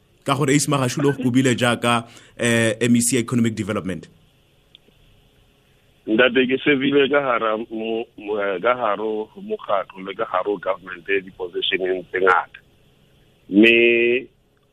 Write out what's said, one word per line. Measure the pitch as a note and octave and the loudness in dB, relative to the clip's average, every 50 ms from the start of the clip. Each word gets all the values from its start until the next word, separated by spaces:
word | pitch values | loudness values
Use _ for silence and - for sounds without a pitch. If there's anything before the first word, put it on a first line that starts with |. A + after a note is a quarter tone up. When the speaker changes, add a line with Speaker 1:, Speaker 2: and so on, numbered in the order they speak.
| _ _ _ _ _ | _ _ _ _ _
Speaker 1:
ka | C#3 C#3 | -4 -2
gore | C3 D3 C3 | 0 2 2
Ace | C#3+ D3 - | 2 2 2
Magashule | D3 C#3+ C3+ C3 B2 - D#3 C#3+ C#3+ | 0 0 0 0 -2 -2 0 0 0
o | |
kobile | C3+ C3+ B2+ B2+ A#2 C3 C3 C3 A#2+ | 0 0 -2 2 2 2 2 2 2
jaaka, | G2+ B2 A#2+ A#2 A#2 A#2+ A#2+ A#2+ A2+ A#2 - - - - - _ - | 2 2 0 0 2 2 0 0 0 -2 -6 -20 -20 -20 -20 _ -2
eh, | - A#2+ A#2 A#2 A2+ A2+ G#2+ - | 0 2 2 4 2 2 0 0
M | A#2+ A#2+ A#2+ | 2 2 2
E | A#2+ | 2
C | A#2 - C#3 B2 | 2 0 0 -2
Economic | A2+ A#2+ B2+ A#2+ A#2 A#2 A2 | -2 -2 -2 0 0 0 -2
Development? | G#2 G#2 F#2+ G#2 G2+ D#2+ F#2+ F2 D#2+ - - - _ _ _ _ _ _ _ _ _ _ _ _ _ _ _ _ _ _ _ _ _ _ _ _ _ _ _ _ _ _ _ _ _ _ _ _ _ _ | -4 -6 -4 -4 -4 -4 -6 -10 -10 -12 -18 -20 _ _ _ _ _ _ _ _ _ _ _ _ _ _ _ _ _ _ _ _ _ _ _ _ _ _ _ _ _ _ _ _ _ _ _ _ _ _
Speaker 2:
Ntate, | - A2 A2+ B2+ B2+ A#2 C3 C3 B2 | 0 2 4 4 4 4 2 2 2
ke | C3 C3 - | 0 0 2
servile | D#3 C#3+ C3 C3+ C#3+ C#3+ C#3+ C#3 B2+ | 0 0 2 0 2 4 2 2 4
ka | C#3+ C#3+ | 2 0
hara | C#3 C3 A#2+ A2 A2+ A2 G#2+ G#2+ | 0 0 -2 0 0 -2 -2 -4
mo, | A#2 - A2+ A2 A2 A2+ A2+ A2+ B2 - _ | -6 -8 -8 -8 -4 -4 -4 -4 -6 -8 _
mo, | - G#2+ G#2 G#2+ G#2 | -14 -8 -6 -4 -2
eh, | G2+ G2+ G2 F2 | -2 -2 -4 -2
ka | F#2 A#2 B2 | 0 -2 0
hare | B2+ A#2+ G#2+ G2+ G2 | 0 0 -2 -2 -2
ho | A2 A2 G#2+ G#2+ G#2+ G#2+ _ | -4 -6 -4 -6 -8 -10 _
mokgatlo | G2+ F#2+ G#2+ G#2+ - - - G#2 G2 F2 - - F#2+ F#2+ | -16 -10 -10 -10 -10 -4 -4 -4 -4 -4 -6 -12 -14 -14
le | G2 F#2+ | -12 -8
ka | G2+ A2+ | -8 -8
hare | - - F2+ F#2 | -4 -4 -4 -2
ho | G#2 G#2 | -2 -4
government | F#2 - F#2 F#2+ F#2 F2+ F#2 F2+ F2 E2+ - | -4 -4 -6 -6 -6 -8 -16 -16 -14 -6 -2
e | G2 G2 | -2 -2
di-position-eng | F#2 F#2+ - - F#2 F2 F#2 F#2+ F#2 - G2 F2 F#2 F#2 F#2 F#2 F2 - | -4 -6 -12 -12 -12 -8 -6 -6 -4 -2 -2 -2 -2 -2 -4 -4 -6 -6
tse | - F#2 | -4 0
ngata. | F#2+ F#2+ F2+ E2 D2+ - - - _ _ _ _ _ _ _ _ _ _ _ _ _ _ _ _ _ - | 2 4 4 2 0 -4 -16 -20 _ _ _ _ _ _ _ _ _ _ _ _ _ _ _ _ _ 0
Mme | F#2 G2+ A2 A#2 A#2 A#2 A#2 A#2+ A#2+ A#2+ A#2+ A#2+ A#2+ C3 C3 - _ _ _ _ _ _ _ _ | 4 6 6 6 6 6 4 4 4 2 2 0 0 -2 -4 -10 _ _ _ _ _ _ _ _